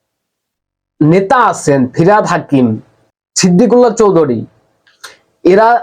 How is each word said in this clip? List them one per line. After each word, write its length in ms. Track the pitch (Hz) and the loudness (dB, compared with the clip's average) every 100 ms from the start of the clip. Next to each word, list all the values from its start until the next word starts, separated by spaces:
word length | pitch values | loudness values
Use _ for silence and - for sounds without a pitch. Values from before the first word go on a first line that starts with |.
| _ _ _ _ _ _ _ _ _ _ | _ _ _ _ _ _ _ _ _ _
নেতা 380 | 151 190 190 254 208 | 0 0 0 0 0
আছেন, 340 | - - 139 127 | -2 -2 -2 -2
ফিরহাদ 320 | - 165 214 170 | 0 0 0 -2
হাকিম, 400 | 175 - 135 120 110 - _ _ _ _ - | -6 -2 -2 -2 -4 -12 _ _ _ _ -4
সিদ্দিকুল্লাহ 560 | 190 175 240 247 247 | 0 2 2 2 2
চৌধুরী, 460 | 220 208 165 143 117 - _ _ _ _ _ - _ _ _ | 2 0 2 0 -4 -8 _ _ _ _ _ -20 _ _ _
এরা, 240 | 170 202 226 233 | 0 2 2 0